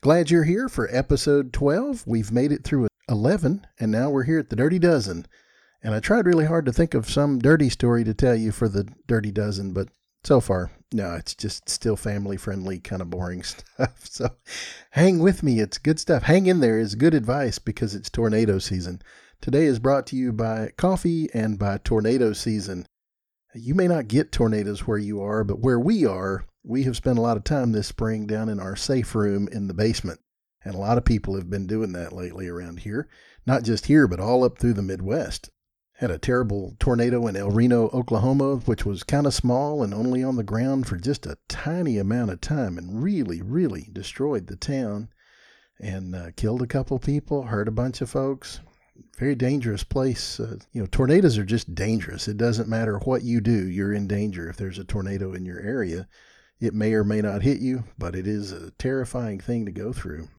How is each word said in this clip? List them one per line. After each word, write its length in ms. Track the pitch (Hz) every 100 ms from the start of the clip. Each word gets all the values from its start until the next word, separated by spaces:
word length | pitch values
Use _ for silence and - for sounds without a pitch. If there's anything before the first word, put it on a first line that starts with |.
Glad 300 | 135 165 156
you're 140 | 170
here 240 | 156 185 254
for 260 | - 110
episode 580 | 123 131 139 - 143 131
twelve. 540 | - 143 160 277 247 -
We've 240 | 113 101
made 220 | 117 143
it 100 | 147
through 240 | - 143 110 _ -
eleven, 580 | 107 117 196 170 196 - _
and 100 | 110
now 200 | 110 135
we're 120 | 139
here 160 | 127 160
at 100 | -
the 60 |
Dirty 240 | 107 139 180
Dozen. 480 | 175 156 104 87 87 _ _ _ _ _
And 100 | 110
I 60 | 107
tried 280 | - 220 185
really 180 | 170
hard 220 | 151 165 139
to 60 |
think 220 | 120 165
of 160 | 135 110
some 300 | - 147 135
dirty 280 | 123 156 139
story 360 | - 123 120
to 100 | 110
tell 220 | 107 131 117
you 160 | 110
for 160 | 101 113
the 180 | 101 98 - -
Dirty 240 | 117 104
Dozen, 400 | 101 104 98 98
but 160 | 92 95 _ _ _
so 180 | - 135
far, 300 | - 92 90 - _
no, 220 | 110 95
it's 200 | 85 -
just 340 | - 104 - -
still 280 | - 120 104
family-friendly, 840 | - 101 101 98 - 98 95 90
kinda 240 | - 95
boring 380 | 87 87 90 90
<laughs> 0 |
stuff. 640 | - - - _ 127 - -
So 280 | - 117 - - - - - -
hang 280 | - 180 180
with 240 | 170 185
me. 160 | 151 117
It's 200 | 107 -
good 200 | 147 156
stuff. 240 | - 151
Hang 240 | - 165 185
in 140 | 180
there 180 | 123 110
is 160 | 113
good 200 | 104 156
advice 440 | 156 110 135 135 -
because 380 | - 123 113 104
it's 120 | -
tornado 500 | - 113 107 113 95
season. 420 | - 92 90 90 - - _ _
Today 260 | - 135 160
is 120 | 120
brought 280 | 127 139 127
to 100 | 131
you 160 | 127
by 380 | 110 113 110 110 -
coffee 500 | 180 185 175 165 156
and 240 | 117 110 101
by 180 | 101 98
tornado 560 | - 113 107 127 117
season. 540 | 104 - 107 98 90 - _ _ _ _ _ _
You 200 | 117 120
may 120 | 165 180
not 220 | 170 117
get 240 | 120 -
tornadoes 540 | - 117 107 101 101 -
where 100 | 107
you 240 | 104 104
are, 240 | 98 107
but 140 | 104 107
where 200 | 123 120
we 280 | 135 220 135
are, 400 | 92 95 95 - _
we 220 | - 120
have 120 | 131 117
spent 220 | - 120
a 20 |
lot 160 | 117 113
of 80 |
time 280 | - 147 123
this 140 | 107 98
spring 400 | - 110 110 104
down 220 | 107 110
in 100 | 104
our 160 | 95
safe 400 | 101 - 135 110
room 340 | 113 104 101 101
in 140 | 107 101
the 80 |
basement. 460 | 92 107 110 95 80 _ _ _ _
And 100 | -
a 40 | 95
lot 180 | 98 139
of 80 |
people 300 | - 113 -
have 160 | 98 87
been 160 | 98 95
doing 260 | 110 110
that 220 | 90 85
lately 340 | 90 90 87 92
around 320 | 87 87 87
here. 260 | 107 110 151 _ - _
Not 200 | - 127
just 200 | 117 110
here, 240 | - 151 131
but 100 | 87
all 260 | 101 123
up 120 | 127 -
through 180 | 120
the 80 | 104
Midwest. 680 | 98 95 90 135 123 - - _ _ _ _ _
Had 120 | 123
a 80 | 82
terrible 560 | - 123 120 101 95 107
tornado 480 | - 117 120 123 117
in 100 | 98
El 140 | 101
Reno, 400 | 104 123 120 113
Oklahoma, 680 | 131 123 110 120 139 135 139
which 220 | 117 110 -
was 180 | 95
kinda 260 | - 143 143
small 520 | 123 123 123 143 151
and 100 | 110
only 320 | 101 120 127
on 120 | 131 127
the 60 |
ground 440 | 101 107 127 135 123
for 100 | 92
just 300 | 101 143 71
a 100 | 76 _
tiny 500 | - - 170 165 110
amount 320 | 98 120 113
of 100 | 87
time 380 | - 151 113 87
and 240 | 87 104
really, 400 | 160 202 113 85
really 480 | 92 143 170 92 90
destroyed 540 | 92 95 - 139 131 87
the 100 | 95
town 540 | - 139 120 104 117 _ _ _ _ _ _ _
and, 360 | 101 95 92
uh, 160 | 92 85
killed 280 | - 110 123
a 40 | 123
couple 320 | 139 123 131
people, 440 | - 143 - 143
hurt 260 | 127 107 107
a 40 |
bunch 280 | 110 127 123
of 80 | 120
folks. 520 | 131 135 135 - - - _ _ _ - -
Very 160 | 131
dangerous 480 | 135 127 143 120 101
place. 560 | - 139 131 117 - -
Uh, 180 | 110 113 -
you 100 | 123
know, 60 | 98
tornadoes 500 | - 131 165 185 110
are 80 |
just 300 | 98 113 -
dangerous. 540 | 80 98 110 - - -
It 80 | 104
doesn't 320 | 117 110 110
matter 300 | 113 110 101
what 240 | 113 127
you 180 | 120 117
do, 260 | 104 117 92
you're 260 | 92 98
in 140 | 104 101
danger. 420 | 101 107 90 82
If 80 | 90
there's 220 | 95 92
a 60 |
tornado 480 | 90 107 95 98 95
in 120 | 92
your 160 | 92 90
area, 460 | 98 131 98 82 95 _ _ _ _ _
it 140 | 117
may 180 | 107 110
or 80 | 110
may 180 | 104 107
not 220 | 104 101
hit 180 | 107 139
you, 240 | 127 127 110 -
but 160 | 87
it 120 | 92 92
is 240 | 104 101
a 180 | 90 82
terrifying 680 | _ 127 135 123 127 117 98
thing 260 | - 120 104
to 60 |
go 200 | 95 101
through. 360 | 123 90 76 82